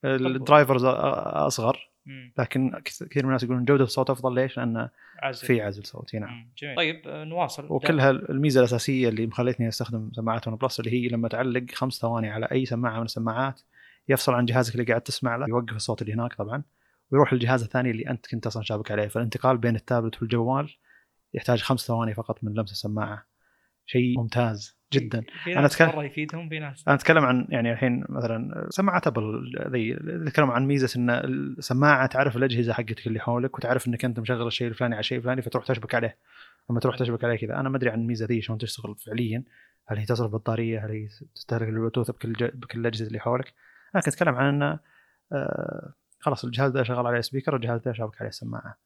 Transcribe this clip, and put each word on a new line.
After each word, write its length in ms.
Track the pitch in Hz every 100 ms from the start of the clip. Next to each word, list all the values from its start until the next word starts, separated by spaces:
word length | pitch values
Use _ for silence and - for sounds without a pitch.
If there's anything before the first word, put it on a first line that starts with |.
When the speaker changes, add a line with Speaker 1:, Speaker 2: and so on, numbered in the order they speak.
Speaker 1:
طب 60 | 139
Speaker 2:
الدرايفرز 760 | 131 131 131 131 147 135 131
أ-، 600 | 127 127 - - - - 76
أصغر، 440 | - 113 - - _ 139
Speaker 1:
مم. 260 | 135 123 127
Speaker 2:
لكن 320 | 120 131 131
كث-، 340 | - - -
كثير 180 | - 143
من 60 | 131
الناس 140 | 131
يقولون 220 | 120 127
جودة 200 | 123 143
الصوت 260 | 127 - 131
أفضل. 240 | 123 127
ليش؟ 220 | 123 131 127
لأن 320 | 120 113 120 _ - -
Speaker 1:
عزل. 240 | 135 123 139
Speaker 2:
في 160 | 120
عزل 220 | 104 101
صوت. 300 | 101 - -
إي 60 | 110
نعم. 100 | 101
Speaker 1:
مم. 220 | 120 117 -
جميل. 180 | 147 135
طيب، 260 | 160 160 147
آه، 180 | 147
نواصل. 420 | 156 170 160 - 147
Speaker 2:
وكلها 400 | 147 - 160 135
الميزة 500 | 131 - 135 151 131
الأساسية 480 | 120 120 - 131 120
اللي 180 | 107 113
مخلتني 420 | - 123 123 117
أستخدم 420 | - 117 113 110
سماعات 360 | 113 113 113 113
ون 80 | 113
بلس، 240 | 131 -
اللي 100 | 113
هي 160 | 123 120
لما 200 | 117 113
تعلق 360 | 113 127 123 123
خمس 260 | - 131 -
ثواني 300 | 117 117 110
على 160 | 110 113
أي 200 | 131 131
سماعة 320 | 120 123 110
من 60 |
السماعات، 560 | 117 - 113 113 135 127 _ _ - _ -
يفصل 260 | 120 -
عن 100 | 123
جهازك 300 | 120 123 113
اللي 100 | 117
قاعد 160 | 120 117
تسمع 360 | - - 127 117
له، 120 | 135
يوقف 280 | 120 117 107
الصوت 260 | - 117
اللي 120 | 107
هناك 200 | 107 117
طبعًا، 280 | - 104 127 147 _ _ _ _
ويروح 220 | 135 143
للجهاز 300 | 131 120 127
الثاني 280 | 113 127 123
اللي 200 | 110 131
أنت 160 | 123 -
كنت 200 | 117 113
أصلًا 160 | 110
شابك 280 | 104 107 110
عليه. 180 | 104 104
فالانتقال 500 | 117 117 127 127 127
بين 180 | 120 113
التابلت 460 | - 123 113 -
والجوال 480 | 117 117 117 135 147 - _ _ _ _ _
يحتاج 280 | - - 120
خمس 240 | - 127 -
ثواني 280 | 117 113
فقط 300 | 107 - 113
من 100 | 110
لمس 180 | 104 104
السماعة. 540 | 98 107 107 104 104 - _ _ _ _ _ -
شيء 300 | 127 123 123
ممتاز 580 | 117 123 117 104 - _ _
جدًا. 280 | 139 117 120
Speaker 1:
في، 60 | 113 -
في 80 | 175
Speaker 2:
أنا 80 | 180
Speaker 1:
ناس 120 | 139
Speaker 2:
أتكلم 240 | - 165 156
Speaker 1:
مرة 80 |
يفيدهم، 440 | 143 151 151 165 165
في 100 | 156
ناس. 260 | 147 135 -
Speaker 2:
أنا 80 | 143
أتكلم 280 | - 160
عن 220 | 139 127 -
يعني 240 | 127 117
الحين 320 | 117 131 123 -
مثلًا 580 | 135 120 113 123 - -
سماعات 360 | - 196 180 170
أبل 460 | 113 107 113 127 123 -
ذي، 200 | 127 110 -
نتكلم 480 | 160 170 156 147 139
عن 160 | 120 135
ميزة 340 | 143 127 123
إن 100 | 120
السماعة 960 | 120 - 131 143 131 - 127 147 139 131
تعرف 300 | 131 139 117
الأجهزة 360 | 131 120 120
حقتك 340 | 113 110 110 113
اللي 140 | 110
حولك، 380 | - 120 127 -
وتعرف 300 | 120 123 123
إنك 160 | 120
أنت 160 | 127 117
مشغل 260 | 113 123 117
الشيء 220 | - 120
الفلاني 260 | 110 123
على 60 | 110
الشيء 180 | - 123
الفلاني، 240 | 120 131
فتروح 220 | 117 123
تشبك 300 | - 117 110
عليه. 220 | 123 117 - _ - - _ -
أما 100 | 117
تروح 160 | 127 123
تشبك 280 | 123 117
عليه 120 | 120 113
كذا، 240 | 110 -
أنا 80 | 135
ما 80 | 135
أدري 140 | 120
عن 100 | 113
الميزة 260 | 117 113 110
ذي 160 | 117
شلون 160 | 107 110
تشتغل 380 | 110 - 113 104 -
فعليًا. 380 | 110 107 113 131 _ _ _ -
هل 120 | 104
هي 60 |
تصرف 280 | 104 117 113
بطارية؟ 540 | 110 - 113 113 113 107
هل 40 |
هي 180 | 107 107 - -
تستهلك 340 | - - 117 110
البلوتوث 420 | 110 113 123 117
بكل 220 | 113 113
ج-، 180 | 113 117
بكل 260 | 131 120 117
الأجهزة 260 | 117 110 110
اللي 120 | 110
حولك؟ 360 | - 123 - _ _ _ _
أنا 80 | 196
كنت 120 | 156
أتكلم 200 | - 170
عن 200 | 127 139
إنه، 240 | 143 143 156 _ _ _ _ _
آه، 600 | 143 - - 50 - - - _ _
خلاص 240 | - 135
الجهاز 260 | 123 120 139
ده 120 | 131
شغال 240 | 120 123 120
عليه 140 | 120
سبيكر، 340 | 117 135 147
والجهاز 260 | 135 117 117
ده 120 | 127
شابك 280 | 113 110 -
عليه 100 | 110
سماعة. 480 | - 117 113 - -